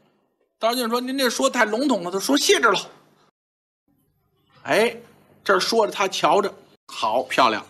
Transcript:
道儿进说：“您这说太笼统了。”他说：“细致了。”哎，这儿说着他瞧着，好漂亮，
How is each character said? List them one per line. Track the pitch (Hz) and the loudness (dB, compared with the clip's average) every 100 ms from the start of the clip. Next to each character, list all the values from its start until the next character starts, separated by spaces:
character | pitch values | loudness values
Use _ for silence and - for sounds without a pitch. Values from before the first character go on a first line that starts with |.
| _ _ _ _ _ - | _ _ _ _ _ -6
道 | 226 | -4
儿 | 247 | -2
进 | 233 | -2
说 | 240 | -4
：“您 | 254 269 | -4 -2
这 | 254 | -2
说 | 220 262 | 0 -2
太 | 254 214 | 0 0
笼 | 214 285 | 0 0
统 | 208 | 0
了。” | 175 | -2
他 | 196 | -6
说 | - 285 | -2 0
：“细 | - 392 | 2 2
致 | 240 | 4
了。” | - - - _ _ _ _ _ _ _ _ _ _ _ _ _ _ _ _ | 0 -4 -18 _ _ _ _ _ _ _ _ _ _ _ _ _ _ _ _
哎， | - 165 233 - - _ _ _ | -2 0 0 -2 -18 _ _ _
这 | - 185 | 0 0
儿 | |
说 | - 226 196 | 2 0 0
着 | |
他 | - 196 | 0 -4
瞧 | - 156 180 | 0 2 2
着， | 196 - _ _ _ | 0 -6 _ _ _
好 | - 113 117 | -6 -2 -2
漂 | 131 - 127 | -2 2 2
亮， | 104 - | 2 -8